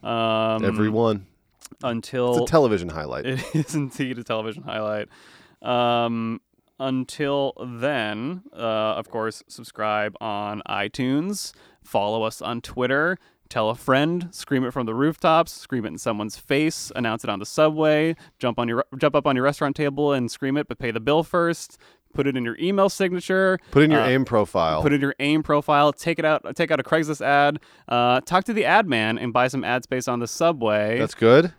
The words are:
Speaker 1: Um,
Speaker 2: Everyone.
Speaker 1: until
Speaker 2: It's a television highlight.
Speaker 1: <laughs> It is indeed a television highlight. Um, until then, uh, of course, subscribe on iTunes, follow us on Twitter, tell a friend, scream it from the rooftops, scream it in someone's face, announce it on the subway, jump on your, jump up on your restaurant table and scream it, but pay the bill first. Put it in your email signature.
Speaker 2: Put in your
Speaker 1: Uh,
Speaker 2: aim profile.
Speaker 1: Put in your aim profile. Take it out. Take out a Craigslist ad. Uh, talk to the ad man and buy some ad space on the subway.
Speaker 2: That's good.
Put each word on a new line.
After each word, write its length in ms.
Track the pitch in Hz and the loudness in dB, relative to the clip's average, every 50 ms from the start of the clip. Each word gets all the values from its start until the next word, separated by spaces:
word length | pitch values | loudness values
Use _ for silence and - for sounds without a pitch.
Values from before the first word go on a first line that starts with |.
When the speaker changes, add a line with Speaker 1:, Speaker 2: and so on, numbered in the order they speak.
| - 101 | -6 -4
Speaker 1:
Um, 560 | 117 117 113 113 110 110 110 110 110 110 110 | -4 -2 0 0 0 0 0 0 0 0 0
Speaker 2:
Everyone. 600 | 98 104 107 107 107 107 110 117 113 107 101 95 _ _ _ _ _ _ _ - - - _ - | -2 0 2 0 2 2 2 2 2 2 0 -4 _ _ _ _ _ _ _ -20 -20 -20 _ -6
Speaker 1:
until 500 | 131 117 117 107 - - 131 123 123 120 | -6 -6 -6 -8 -6 -4 -2 0 2 2
Speaker 2:
It's 60 | 120 120 - | 2 0 4
a 40 | 160 | 4
television 380 | 165 147 123 107 95 87 87 | 4 6 6 4 2 0 -4
highlight. 360 | 78 80 76 67 62 - - | -6 -8 -8 -6 -8 -6 -6
Speaker 1:
<laughs> 0 | |
It 280 | 127 131 131 - - - | -6 -6 -6 -8 -4 -2
is 200 | 160 151 - - | -2 -2 -2 -4
indeed 440 | 156 143 131 - - 143 127 127 117 | -4 -4 -6 -6 -6 -6 -6 -6 -10
a 60 | 120 | -6
television 380 | - 120 110 107 110 107 - - | -6 -4 -4 -4 -6 -8 -10 -12
highlight. 460 | - 110 110 107 107 107 104 - - - - - - - - - _ _ _ - | -10 -8 -6 -4 -4 -4 -6 -6 -8 -12 -20 -20 -20 -20 -20 -20 _ _ _ -6
Um, 800 | 117 123 120 123 120 120 120 117 117 117 113 113 113 113 - _ _ _ _ _ _ _ _ | -2 0 2 2 2 2 2 0 0 -2 -4 -4 -6 -6 -8 _ _ _ _ _ _ _ _
until 760 | 131 135 131 131 127 - - - 151 139 143 143 139 139 - - | -6 -4 -2 -2 -4 -6 -6 -6 -4 -2 -2 -2 -2 -4 -4 -8
then, 840 | 110 127 123 117 117 143 147 131 110 107 104 104 117 139 180 180 190 285 - | -12 -12 -10 -4 -4 -2 -2 -2 -2 -4 -4 -6 -6 -8 -8 -10 -12 -18 -14
uh, 420 | - 117 113 110 110 110 110 104 | -6 -4 -2 -2 0 0 -2 -2
of 160 | - 110 - | -4 -6 -8
course, 320 | - 117 110 110 107 - - _ | -6 -6 -6 -6 -6 -10 -18 _
subscribe 680 | - - 120 - - - 107 107 107 107 104 107 98 - | -20 -20 -20 -20 -10 -6 -4 -2 0 -2 -2 -4 -6 -8
on 420 | 110 113 104 101 104 104 104 107 - - | -8 -8 -6 -6 -6 -8 -8 -10 -8 -8
iTunes, 840 | 101 98 101 107 _ - 131 127 135 143 160 190 208 196 - - - _ - _ _ _ _ | -6 -4 -4 -6 _ -4 -2 0 0 0 -2 -2 -6 -8 -8 -12 -14 _ -20 _ _ _ _
follow 400 | - - 107 98 104 107 113 110 | -4 -4 -2 -2 0 -2 -2 -2
us 180 | 110 - - - | -4 -4 -6 -8
on 180 | 90 117 117 | -8 -8 -8
Twitter, 580 | - - - - 123 123 135 143 151 170 185 175 _ _ _ _ _ _ | -8 -10 -6 -4 -2 0 0 0 0 -2 -2 -6 _ _ _ _ _ _
tell 200 | - 123 110 107 | -2 -2 0 0
a 40 | 117 | -2
friend, 540 | 117 - - 131 135 143 160 170 180 175 170 - | -4 0 2 2 2 2 0 -2 -4 -6 -8 -12
scream 320 | - - - 143 131 131 | -16 -8 -4 -2 -2 -2
it 80 | 123 127 | -2 -4
from 140 | 143 123 | -4 -4
the 80 | 110 113 | -4 -2
rooftops, 580 | 117 139 156 160 - - 175 160 165 165 - - | 0 0 -2 -2 0 0 2 4 4 2 0 -4
scream 320 | - - - - 127 104 | -18 -12 -8 -6 -6 -6
it 40 | - | -6
in 100 | 78 87 | -8 -6
someone's 380 | - 117 113 104 104 110 - - | -4 -4 -4 -4 -4 -8 -8 -14
face, 520 | - - 143 139 156 160 160 - - - - | -6 -2 0 0 0 0 -2 -6 -12 -8 -6
announce 260 | - 123 113 110 113 - | -4 -2 -2 -2 -4 -4
it 80 | 120 | -6
on 80 | 104 95 | -6 -6
the 80 | 101 | -6
subway, 680 | - - - 151 143 151 156 156 156 151 151 151 160 165 - - - _ _ | -8 0 2 2 2 4 2 2 2 4 4 2 0 -2 -4 -10 -20 _ _
jump 200 | - 127 117 - | -4 -4 -2 0
on 80 | 120 | -2
your, 180 | 117 117 117 - _ - | -2 0 -2 -2 _ -4
jump 180 | 131 156 151 139 | 0 0 2 2
up 120 | 147 135 | 2 2
on 100 | 151 135 | 2 0
your 80 | 127 127 | 2 2
restaurant 320 | 139 147 - 156 143 135 | 0 0 0 -2 -4 -2
table 360 | - 151 143 139 139 147 147 143 | -2 -2 -2 0 0 0 0 2
and 180 | 135 120 117 | 0 0 -4
scream 260 | - - - 135 135 | -4 -4 -4 -2 -2
it, 100 | 147 147 | -2 -2
but 120 | _ 120 - | _ -8 -6
pay 120 | - 120 | -6 -4
the 100 | 110 117 | -4 -2
bill 220 | 113 131 147 156 165 | 0 2 2 2 0
first. 560 | - - 180 170 170 170 - - - - _ _ _ _ _ _ _ _ | 0 0 0 0 0 -2 -4 -8 -18 -20 _ _ _ _ _ _ _ _
Put 120 | - 139 | -2 -2
it 100 | 139 131 | 0 0
in 80 | 131 120 | -2 -2
your 120 | 117 117 - | -4 -4 -2
email 300 | - 175 196 196 196 202 | -2 -2 2 4 2 2
signature. 680 | - - 196 185 180 180 - - 185 190 190 190 185 180 _ - | 2 0 0 0 0 -4 -4 -2 0 2 2 2 2 0 _ 2
Speaker 2:
Put 120 | - 139 151 | 4 6 6
in 60 | 156 | 6
your 100 | 156 147 | 6 4
Speaker 1:
Uh, 80 | 113 127 | 4 4
Speaker 2:
aim 160 | 127 131 131 | 4 2 2
profile. 580 | 120 120 110 104 98 - 101 82 80 78 78 78 | 2 2 2 2 2 2 2 2 2 2 2 2
Speaker 1:
Put 100 | 147 143 | 2 2
in 80 | 147 | 2
your 140 | 135 139 139 _ | 0 -2 -2 _
aim 220 | 139 143 151 156 156 | 0 0 2 0 2
profile. 500 | - 151 147 147 - 151 143 147 147 139 | 2 0 0 2 4 4 6 6 4 2
Take 260 | - - 170 165 151 | 0 -4 -4 -4 0
it 60 | 160 | 0
out. 200 | 156 156 147 _ - 135 | 0 0 0 _ -6 -4
Take 140 | - 170 151 | -2 0 0
out 100 | 160 143 | 0 -2
a 20 | 135 | 0
Craigslist 380 | - - 160 160 151 156 143 - | 0 0 0 2 0 -4 -4 0
ad. 360 | 120 143 143 143 147 147 151 _ - _ - _ - | 2 4 6 4 4 2 0 _ -14 _ -20 _ -2
Uh, 320 | 123 120 120 123 123 127 - | 0 2 4 4 4 2 2
talk 220 | - 175 185 196 | 2 0 0 0
to 80 | - 233 | 0 -2
the 120 | 208 180 | 0 2
ad 220 | 123 170 208 226 185 | 4 4 4 4 4
man 280 | 135 113 110 110 113 - | 2 2 2 0 0 -2
and 140 | 110 123 110 | -4 -2 2
buy 160 | 123 123 131 | 2 2 2
some 160 | 127 135 - | 0 -2 -2
ad 200 | 90 123 131 123 | -2 -2 -2 -2
space 240 | - 135 127 123 - | -2 -4 -4 -2 -2
on 100 | 123 120 | -4 -4
the 80 | 120 | -4
subway. 720 | 113 - - 165 170 170 139 113 110 107 107 104 104 113 123 | -6 -4 0 0 0 0 2 0 2 2 2 2 0 0 0
Speaker 2:
That's 160 | 113 110 - | -2 -2 -2
good. 380 | - 113 113 123 143 165 175 - | 2 6 8 8 8 8 4 -2